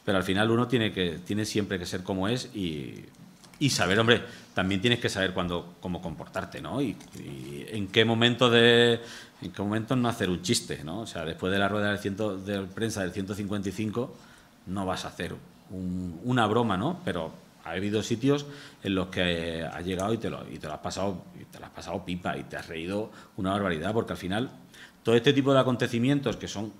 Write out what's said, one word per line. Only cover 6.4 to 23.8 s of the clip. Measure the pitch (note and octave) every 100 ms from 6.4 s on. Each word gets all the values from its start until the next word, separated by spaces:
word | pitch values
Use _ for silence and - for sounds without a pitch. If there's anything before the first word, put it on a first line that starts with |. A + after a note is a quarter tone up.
| F#2+ -
¿no? | D#2 A#2
Y, | B2 - - -
y | - C2+ C2 C#2+ -
en | G#2+ G2
qué | A2+
momento | A2+ A2+ A#2+ B2 B2
de, | A#2 A#2 A#2 A#2+ A#2 - - - -
en | F#2
qué | F#2+
momento | G2+ A2 A2 C3
no | A#2+
hacer | A2+ F#2+
un | F2+
chiste, | - A#2+ - C#2+
¿no? | D2 G2
O | A2
sea, | F2
después | D#2+ D#2+ F#2
de | G2
la | G2
rueda | G#2 G#2
del | G2
ciento, | G2+ G2 G#2+ F#2+
de | F#2+ G2+
prensa | F#2+ G2 A2 G#2+
del | F#2
ciento | G2 F#2+
cincuenta | G#2 G2 G#2 F#2+
y |
cinco, | F#2 G#2+ A#2 C3 - - - - - -
no | G2 F#2
vas | F2+ -
a |
hacer | - E2+ - - - -
un, | F#2 F#2 F2+ F2+ E2
una | A#2+ B2+ G#2
broma, | A2+ A#2 F#2
¿no? | C#3 F3+ -
Pero | F2 D#2+ - - -
ha | D#2+
habido | F2+ G#2 G#2+
sitios | F#2+ A2+ C3+ C#3+ C#3+ - - -
en | G2 F#2+
los | F#2
que | - F2+ E2+ E2+ E2
has | D#2 D2+ F2+
llegado | F2+ G2+
y | A2+
te | G#2
lo, | C2 C2
y | C#2+
te | D2+
lo |
has | D2+
pasado, | F2+ F#2 G2 F2+ - -
y | -
te | -
lo | -
has |
pasado | - F2 F#2+ F2
pipa | F2+ F#2 C#2
y |
te | C2 D2
has | D#2
reído | E2 E2+ G#2 A2 - - -
una | F#2+
barbaridad, | G2+ G2 D#2+